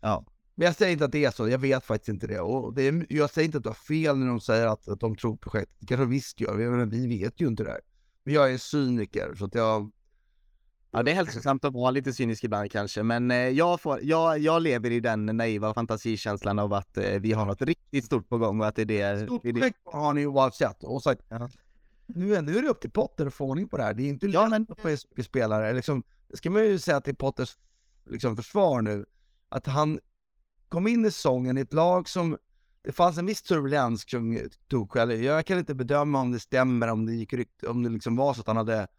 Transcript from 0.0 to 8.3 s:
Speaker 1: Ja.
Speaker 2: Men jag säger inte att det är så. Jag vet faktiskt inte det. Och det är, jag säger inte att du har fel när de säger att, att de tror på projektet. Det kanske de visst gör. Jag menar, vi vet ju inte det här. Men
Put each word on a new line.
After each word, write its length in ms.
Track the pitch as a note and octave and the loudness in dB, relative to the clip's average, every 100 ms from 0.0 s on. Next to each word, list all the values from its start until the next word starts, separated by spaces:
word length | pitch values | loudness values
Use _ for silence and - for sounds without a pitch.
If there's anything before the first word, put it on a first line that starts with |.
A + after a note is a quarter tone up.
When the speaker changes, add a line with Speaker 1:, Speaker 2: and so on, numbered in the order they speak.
Speaker 1:
Ja. 240 | A2+ D#2+ - _ _ - | -2 -4 -6 _ _ 0
Speaker 2:
Men 100 | E3+ | 0
jag 100 | D#3+ | 4
säger 180 | G3 | 2
inte 120 | E3 C#3+ | 2 0
att 60 | |
det 140 | D3 C#3 | 2 0
är 60 | |
så. 180 | - A2 | 0 0
Jag 80 | B2+ | 0
vet 260 | C3+ C3 | 2 0
faktiskt 260 | - G#2+ - | 0 -4 -2
inte 180 | G#2 G#2+ | -6 -6
det. 120 | G2+ | -4
Och 340 | F2 B2+ A2+ | -2 -2 -4
det 140 | C3 C3+ | 0 0
är, 180 | D#3+ E3 | 0 -2
jag 200 | D3+ D3 | 0 0
säger 160 | - D#3+ | 2 0
inte 120 | D3+ | 0
att 60 | |
du 60 | A2 | -6
har 40 | |
fel 440 | A2 - D#3 D#3+ C#3 | -10 -4 -2 2 2
när 100 | B2+ | 0
de 120 | A#2+ | -2
säger 260 | - A2+ A#2 | 2 2 2
att, 200 | G#2+ - | 0 -4
att 120 | G2+ | -4
de 160 | A#2 G#2+ | -4 -2
tror 200 | A#2+ A2 | -4 -4
på 140 | - | -4
projektet. 260 | A2+ G2 _ | -4 -4 _
Det 80 | - | -4
kanske 160 | B2 | 0
de 60 | C3 | 2
visst 300 | C3+ - - | 0 -2 -6
gör. 200 | A2+ G#2 | -4 -2
Jag 120 | A#2 | 0
menar, 140 | B2 A#2 | 0 0
vi 220 | A2 B2+ | -2 -2
vet 340 | A#2 G2 - | -2 -4 -2
ju 60 | D#3+ | -2
inte 160 | A2 | 0
det 60 | D2 | -4
här. 120 | A1 - _ _ _ | -6 -12 _ _ _
Men 100 | - | 0